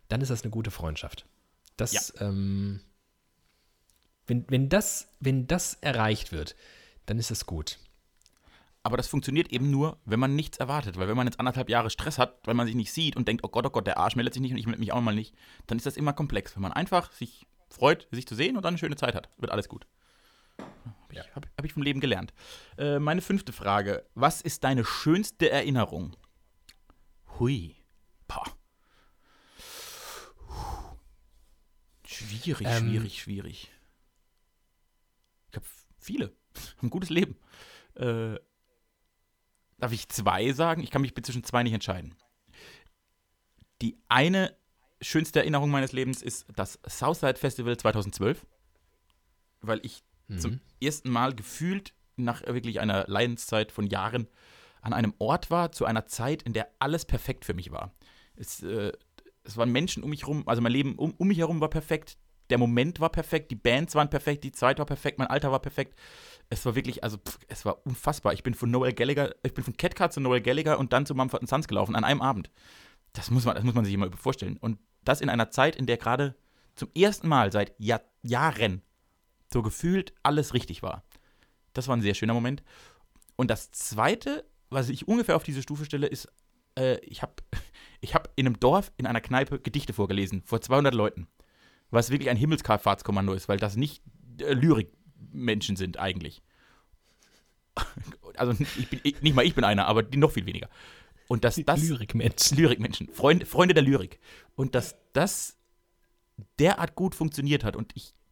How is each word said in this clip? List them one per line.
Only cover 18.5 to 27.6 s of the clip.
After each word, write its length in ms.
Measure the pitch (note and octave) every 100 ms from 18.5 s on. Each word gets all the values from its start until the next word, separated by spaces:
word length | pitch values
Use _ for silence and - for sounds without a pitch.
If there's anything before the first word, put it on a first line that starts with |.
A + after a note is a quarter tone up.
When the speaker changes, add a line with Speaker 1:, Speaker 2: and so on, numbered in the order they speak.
| A#3+
Speaker 2:
und 80 |
dann 80 | F3
eine 60 | F3
schöne 180 | D#3+ C#3+
Zeit 180 | B2
hat, 140 | F#2+ - -
wird 140 | -
alles 160 | G#2 -
gut. 180 | A2 - _ _ _ _ _ _ -
Hab 540 | - - A2+ - -
ich, 60 | -
Speaker 1:
Ja. 60 | -
Speaker 2:
hab, 120 | C#3+ - -
hab 80 |
ich 80 | D3
vom 100 | D3
Leben 180 | C#3+ C3+
gelernt. 320 | C3 F#2 F#2+ - - - - -
Äh, 200 | D3 C#3+
meine 220 | D3 F3
fünfte 320 | - G3 -
Frage. 540 | - G2 G2+ G2 G2 -
Was 260 | A2 C#3+ -
ist 240 | D3+ -
deine 200 | C3+ C3
schönste 680 | A2 - D3 F3+ G#3+ - E3
Erinnerung? 680 | C3+ A#2+ C3 G2+ E2+ F2 - _ _ _ _ - _ _ _ _ _ - -
Hui. 380 | A#2+ B2+